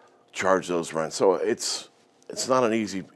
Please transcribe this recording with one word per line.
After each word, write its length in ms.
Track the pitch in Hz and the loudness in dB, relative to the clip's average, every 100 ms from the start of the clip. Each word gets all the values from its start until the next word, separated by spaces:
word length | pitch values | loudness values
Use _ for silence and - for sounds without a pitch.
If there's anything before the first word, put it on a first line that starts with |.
| _ _ _ | _ _ _
charge 360 | - 95 95 82 | -4 2 2 2
those 260 | 87 78 | -2 -2
rents. 220 | 78 80 - | -2 -4 2
So 180 | 107 | 4
it's, 560 | 87 107 117 - - - _ _ _ - | 4 2 -2 -4 -6 -10 _ _ _ -14
it's 180 | - - | -8 0
not 160 | 131 | 2
an 80 | 123 | 2
easy, 320 | 113 104 95 85 | 0 -2 -6 -10